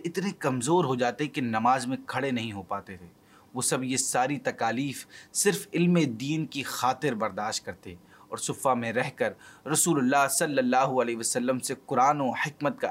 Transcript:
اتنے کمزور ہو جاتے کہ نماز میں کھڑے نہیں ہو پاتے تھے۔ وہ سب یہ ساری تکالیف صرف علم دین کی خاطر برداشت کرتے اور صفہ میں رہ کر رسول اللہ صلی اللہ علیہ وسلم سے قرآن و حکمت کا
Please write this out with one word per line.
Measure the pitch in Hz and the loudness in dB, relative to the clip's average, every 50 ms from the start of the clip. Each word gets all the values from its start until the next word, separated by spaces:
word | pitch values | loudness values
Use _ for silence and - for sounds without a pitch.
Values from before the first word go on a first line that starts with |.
| - | -4
اتنے | 175 170 190 175 202 185 - | -4 -4 -4 -4 -4 -4 -2
کمزور | - 139 131 127 113 143 170 180 160 | -2 -2 0 0 2 2 4 4 4
ہو | 131 135 | 2 2
جاتے | 120 123 120 117 - 151 | 2 0 0 0 -2 -6
کہ | 143 - 151 | -4 -4 -4
نماز | 127 117 110 110 113 123 135 135 123 | -2 -2 0 2 4 4 4 4 2
میں | 127 135 127 - | -2 -6 -6 -6
کھڑے | - - 131 135 139 | -6 -4 -2 -2 -2
نہیں | 123 117 113 113 | -2 -2 -4 -6
ہو | 101 98 | -8 -8
پاتے | 92 - 101 98 92 - 95 | -8 -8 -8 -8 -8 -12 -16
تھے۔ | 87 90 85 - _ _ _ - - - _ - | -16 -16 -20 -20 _ _ _ -20 -20 -20 _ -6
وہ | 127 | -4
سب | 123 - 156 131 131 | -2 0 0 0 -2
یہ | 127 131 | -2 -2
ساری | 123 - - - 127 127 135 143 123 | -2 -2 0 2 2 2 2 0 -2
تکالیف | - 131 123 - 120 117 117 123 143 139 123 - - - - - - - | -4 -4 -2 -2 -2 -2 0 -2 -4 -4 -6 -10 -14 -16 -20 -20 -16 -8
صرف | - - - 202 175 - - - | -4 0 2 2 0 0 -4 -4
علم | - 160 175 175 175 | 0 2 4 4 4
دین | 170 151 131 113 107 131 143 160 156 151 | 4 4 2 0 -4 -4 -2 -2 -2 -2
کی | 127 - 139 | -4 -6 -8
خاطر | 120 - - - 120 127 131 - 151 143 120 | -8 -6 -4 -2 0 0 0 0 0 -2 -2
برداشت | 104 110 104 92 104 104 110 107 - - | -2 -4 -4 -4 -4 -6 -4 -4 -6 -8
کرتے | 104 90 - - 98 87 87 - - - - - - | -10 -14 -12 -14 -16 -18 -18 -20 -20 -20 -20 -16 -12
اور | 113 117 | -10 -8
صفہ | - - 135 - - 135 | -6 -6 -4 0 0 2
میں | 127 120 117 117 | 2 2 0 -2
رہ | 107 123 131 139 - | 0 -2 -2 -2 -2
کر | - 120 107 - - - - - - - 131 | -2 -2 -2 -2 -6 -18 -20 -20 -12 -6 -2
رسول | 160 - - 175 160 143 | 0 2 4 4 4 4
اللہ | 127 127 139 143 139 135 | 4 4 6 4 4 4
صلی | - - 175 156 139 135 | 2 0 0 0 2 2
اللہ | 127 123 127 131 135 139 131 127 | 2 4 4 4 4 2 2 2
علیہ | 117 117 117 | 0 0 0
وسلم | 113 113 - - 127 120 131 131 123 | -4 -2 -2 -2 0 0 0 -2 -2
سے | - - 131 - - | -2 -6 -8 -8 -6
قرآن | - 139 123 131 143 151 147 | -2 2 4 4 4 4 2
و | 139 123 | 0 -2
حکمت | 110 - - 151 - - 147 139 123 - | -2 -2 -4 -6 -4 -2 -2 -2 -2 -2
کا | - - | -4 -4